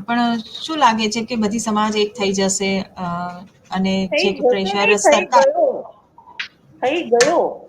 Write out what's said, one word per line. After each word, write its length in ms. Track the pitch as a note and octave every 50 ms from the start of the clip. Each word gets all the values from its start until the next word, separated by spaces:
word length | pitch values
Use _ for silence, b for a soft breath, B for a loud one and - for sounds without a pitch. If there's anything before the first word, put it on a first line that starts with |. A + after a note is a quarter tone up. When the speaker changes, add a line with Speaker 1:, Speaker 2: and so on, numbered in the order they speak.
| G3
Speaker 1:
પણ 300 | - A#3 A#3+ A#3+ A#3 A#3
શું 400 | A3+ A3 - - - - - D#4+
લાગે 320 | D#4 C4+ A#3 A3+ A3 A3 G#3+
છે 160 | G#3+ A#3 A3
કે 100 | - B3+
બધી 240 | A3 G#3+ G3+ A3 A#3
સમાજ 380 | - A3 G#3 G#3+ G#3+ G#3+ G#3
એક 140 | G#3+ G#3 G#3
થઈ 200 | - - G3 G3
જશે, 540 | G3 G3 F#3+ F#3+ F#3+ - G3 F#3+ G3 F#3+ F#3+ - -
અ, 60 | - F#3 F3 E3+ F3 F3 F3+ F3+ F3+ F#3+ - _ _ _ -
અને 380 | - F#3+ F#3+ F#3+ F#3+ F#3+ F#3+ F#3+
Speaker 2:
થઈ 120 | D4+ D4 F4+
Speaker 1:
જે 80 | G4+
કે 80 | - C#4
Speaker 2:
જશે 100 | C#4+ C4
Speaker 1:
પ્રેશર 280 | B3 G3 F#3+ F#3+ -
Speaker 2:
નહીં, 100 | G3+ G3+
થઈ 80 | - G#4
Speaker 1:
સરકાર 460 | G4+ - E4+ D4 G#3+ F3+ - - -
Speaker 2:
ગયો. 520 | C5+ C#5 D5+ F5 D#5+ C5+ - - - - - - _ _ _ _ - - - - - - _ _ _ _ - - -
થઈ 200 | B3+ D#4 F4 C#4
ગયો. 640 | A3+ A#3 A#3 B3 D4 F4 D4 F#3+ D#3 - - -